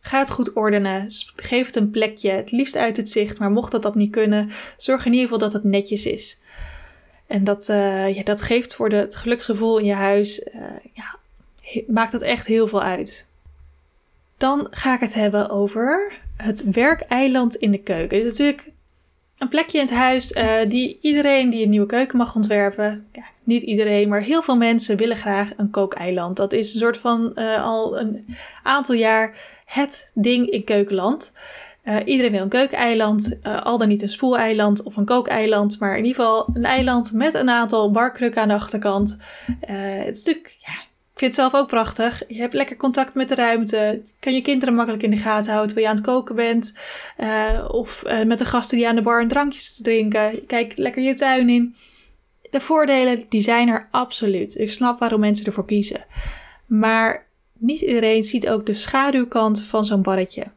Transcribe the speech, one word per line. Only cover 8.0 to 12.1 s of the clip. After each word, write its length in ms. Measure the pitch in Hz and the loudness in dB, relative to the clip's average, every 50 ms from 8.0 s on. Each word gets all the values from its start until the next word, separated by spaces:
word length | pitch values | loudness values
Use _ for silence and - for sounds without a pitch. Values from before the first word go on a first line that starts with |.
| 190 196 196 | -2 -2 -2
ja, 80 | 196 196 | -2 -2
dat 200 | 202 208 208 - | -2 -2 -2 -2
geeft 320 | - 233 240 240 240 - | -2 -2 -2 -2 -4 -6
voor 140 | - 233 214 | -2 -2 0
de, 80 | 208 | 2
het 200 | 208 202 202 - | 2 0 0 -4
geluksgevoel 600 | - - 233 240 240 - - 220 202 226 226 226 220 | -8 -2 -4 -4 -2 -2 -4 -2 0 2 2 2 2
in 60 | 214 | 2
je 80 | 202 202 | 2 0
huis, 500 | 196 196 196 202 202 208 202 - - - | 2 2 2 2 2 2 0 -4 -10 -10
eh, 180 | - - 226 - - - - - - _ | -12 -14 -14 -14 -14 -14 -16 -18 -20 _
ja, 240 | - 226 - - - _ _ _ _ - _ _ - | -18 -16 -16 -18 -18 _ _ _ _ -20 _ _ -20
he-, 240 | - - - 226 - - | -20 -10 -8 -8 -4 -2
maakt 240 | 226 226 226 - | 0 0 0 0